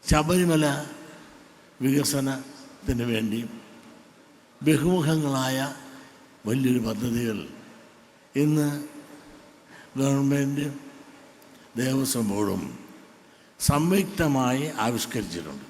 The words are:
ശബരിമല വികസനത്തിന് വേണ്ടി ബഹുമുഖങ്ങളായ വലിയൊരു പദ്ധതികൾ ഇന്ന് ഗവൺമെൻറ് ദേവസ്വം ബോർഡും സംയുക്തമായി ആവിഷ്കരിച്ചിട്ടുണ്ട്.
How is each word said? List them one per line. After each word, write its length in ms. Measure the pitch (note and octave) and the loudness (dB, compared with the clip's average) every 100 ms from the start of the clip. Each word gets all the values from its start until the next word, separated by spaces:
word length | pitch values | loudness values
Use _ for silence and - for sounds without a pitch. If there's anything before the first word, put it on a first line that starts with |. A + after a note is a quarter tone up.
| - | 4
ശബരിമല 560 | D3+ D#3 F3+ F3 D#3+ D3+ C#3 - - - - - - - - - - | 2 4 4 4 4 2 0 -6 -14 -18 -20 -20 -20 -20 -20 -20 -4
വികസനത്തിന് 1200 | B2+ C#3 C#3 C#3 C3+ C3+ - - - - - B2 A2+ | 0 2 2 0 -2 -4 -8 -18 -20 -12 -4 -2 0
വേണ്ടി 280 | A2+ A2 A2+ A#2 - - - - - - - - - _ - C#3 | 0 0 -2 -6 -12 -18 -20 -20 -20 -20 -20 -20 -20 _ -4 2
ബഹുമുഖങ്ങളായ 920 | D3 D#3+ F#3 D3+ D#3+ D3 C3+ C3 C3 C3+ - - - - - - - G#2+ | 4 4 2 4 2 2 0 0 -2 -4 -8 -16 -20 -20 -20 -20 -12 -2
വലിയൊരു 340 | B2+ C3 B2 A2+ | 0 2 2 0
പദ്ധതികൾ 520 | G#2+ B2 A#2 A#2+ G2+ D2+ - - - - - - - - C3+ | -4 -2 -2 -2 -4 -8 -16 -20 -20 -20 -20 -20 -20 -8 0
ഇന്ന് 240 | D3 D3+ D3 D3 - - - - - - - - - - - C3 | 2 4 2 -2 -10 -14 -20 -20 -20 -20 -20 -20 -20 -20 -14 -2
ഗവൺമെൻറ് 680 | C3+ C#3 C#3 C#3+ C#3 C#3+ C#3+ C#3 - - - - - - - - - A2+ | 2 2 2 2 0 -2 -4 -8 -16 -20 -20 -20 -20 -20 -20 -20 -14 -4
ദേവസ്വം 440 | C3 C3+ C3 B2 G#2+ | 0 0 0 0 0
ബോർഡും 320 | G2 G#2 F#2+ C#2+ B1 - - - - - - - _ - | 2 0 0 -4 -10 -18 -20 -20 -20 -20 -20 -20 _ 2
സംയുക്തമായി 960 | D3 E3 F#3+ F#3+ - D#3+ C3+ B2 C3 D3+ C3+ A2 | 2 4 2 2 0 2 4 2 2 -2 -2 0
ആവിഷ്കരിച്ചിട്ടുണ്ട്. 800 | A#2 - A#2+ F#2+ E2+ D2+ C#2+ - | 0 -2 -4 -4 -8 -10 -14 -16